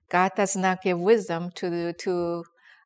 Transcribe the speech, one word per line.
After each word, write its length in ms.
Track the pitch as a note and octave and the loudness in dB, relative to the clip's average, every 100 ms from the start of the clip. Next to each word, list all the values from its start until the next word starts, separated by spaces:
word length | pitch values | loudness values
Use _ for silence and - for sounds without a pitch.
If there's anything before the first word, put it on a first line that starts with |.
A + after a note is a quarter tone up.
| - | -2
God 220 | F3+ F#3+ | 0 2
does 220 | F#3+ G3 F#3+ | 2 0 2
not 260 | F#3+ F3+ | 0 0
give 160 | F#3+ F3 | 0 2
wisdom 520 | F3+ A3+ F#3 E3 F3 - | 4 4 2 -6 -6 -6
to, 360 | F3+ E3+ E3+ | -4 -2 -4
to, 520 | E3+ G3 F3 E3+ E3+ E3+ _ _ - | -4 -4 -2 -2 -4 -8 _ _ -20